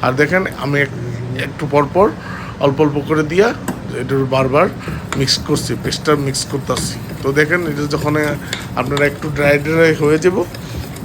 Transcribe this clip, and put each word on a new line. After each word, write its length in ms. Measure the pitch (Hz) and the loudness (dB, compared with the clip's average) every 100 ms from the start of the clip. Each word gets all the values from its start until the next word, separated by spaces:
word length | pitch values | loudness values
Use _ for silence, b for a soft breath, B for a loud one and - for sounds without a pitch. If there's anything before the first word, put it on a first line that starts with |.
আর 100 | 123 | 0
দেখেন 320 | 131 147 180 190 - | 2 2 2 0 -4
আমি 220 | 135 143 | -2 0
এক-, 580 | 139 - - - - - | 0 -4 -8 -6 -6 -6
একটু 280 | 143 - 151 | -6 -4 0
পর 140 | 143 143 | 2 4
পর 160 | 175 214 - B B B B | 4 2 2 B B B B
অল্প 200 | 143 143 | 0 4
অল্প 220 | 151 147 135 | 2 2 0
করে 140 | 156 | 0
দিয়া 260 | 151 175 226 - - - - | 2 4 2 2 -6 -6 -6
এটা 220 | - 127 135 131 | -6 -2 0 2
বারবার 380 | 131 131 139 180 - B B B 135 | 2 4 4 2 -2 B B B -2
মিক্স 220 | 131 - | 0 0
করছি, 380 | - 147 - 117 | 0 0 0 -4
পেস্টটা 300 | - - 156 | -4 -2 0
মিক্স 320 | 147 139 135 - | 2 0 -4 -4
করতেছি। 480 | 143 - - - - - - | -6 -2 -2 -2 -6 -10 -4
তো 100 | 131 | 0
দেখেন 340 | 135 151 180 165 | 2 2 2 0
এটা 200 | 143 147 | -4 -2
যখন 260 | 151 147 151 151 147 B B B - | -2 0 0 0 -4 B B B -4
আপনারা 300 | 135 143 143 | -2 2 0
একটু 240 | 143 - | 0 -6
ড্রাই 240 | 143 143 147 | 0 4 4
ড্রাই 360 | 143 160 165 | 2 4 4
হয়ে 240 | 156 147 156 | 6 4 4
যাব, 260 | 180 190 180 - B B B B | 4 2 -2 -6 B B B B